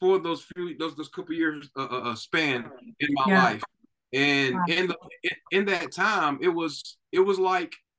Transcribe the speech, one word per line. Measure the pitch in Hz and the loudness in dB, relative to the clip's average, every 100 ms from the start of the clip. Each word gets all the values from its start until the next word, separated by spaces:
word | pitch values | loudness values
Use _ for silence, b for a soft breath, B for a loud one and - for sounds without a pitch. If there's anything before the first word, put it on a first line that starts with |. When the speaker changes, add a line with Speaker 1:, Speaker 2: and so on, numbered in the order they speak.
Speaker 1:
for | 185 190 | 2 2
those | 165 156 | 2 -6
few, | - - 180 156 | -8 -10 -10 -8
those, | 160 143 | -8 -8
those | 151 | -14
couple | - 180 165 | -12 -8 -2
years, | 160 151 143 135 | -2 -4 -8 -8
uh, | 131 | -6
uh, | 123 120 | -6 -6
uh, | 113 | -6
span | - 170 151 127 113 - - - | -4 0 0 0 -4 -14 -20 -4
in | 147 | -2
my | 139 135 | 2 4
Speaker 2:
Yeah. | 190 | 6
Speaker 1:
life. | 127 107 - _ _ _ _ | 4 2 -8 _ _ _ _
And | 135 143 139 135 127 | 0 2 4 2 0
Speaker 2:
Wow. | - | 0
Speaker 1:
in | 170 185 | 0 0
the, | 170 - - | -2 -10 -8
in, | 175 180 - | -6 -6 -2
in | 190 196 | 0 2
that | 185 156 | 0 -2
time, | 151 202 208 156 139 | -2 0 2 0 0
it | 170 | 0
was, | 170 165 147 - - _ | 0 -2 -6 -14 -18 _
it | 170 | 2
was | 196 190 | 4 4
like | 185 185 170 - _ | 2 2 -2 -10 _